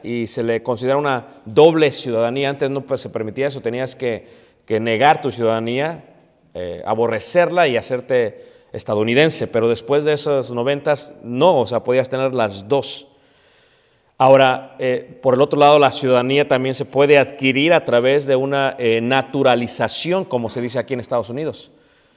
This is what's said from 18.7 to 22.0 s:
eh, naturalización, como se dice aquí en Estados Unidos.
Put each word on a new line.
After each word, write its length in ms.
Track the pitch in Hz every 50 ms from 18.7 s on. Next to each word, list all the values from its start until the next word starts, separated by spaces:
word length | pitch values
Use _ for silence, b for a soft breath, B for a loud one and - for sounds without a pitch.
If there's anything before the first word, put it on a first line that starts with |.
| - -
eh, 220 | 123 113 113 113
naturalización, 1200 | 117 120 135 135 131 - - 139 131 127 120 120 120 113 - - 120 110 - - - 160 180 190 185
como 240 | - 131 123 117 107
se 100 | - 127
dice 180 | 120 120 120 127
aquí 160 | 110 - 131
en 60 | 123
Estados 300 | 110 - 131 120 104 117
Unidos. 420 | 120 139 160 143 - - - - b b b b b b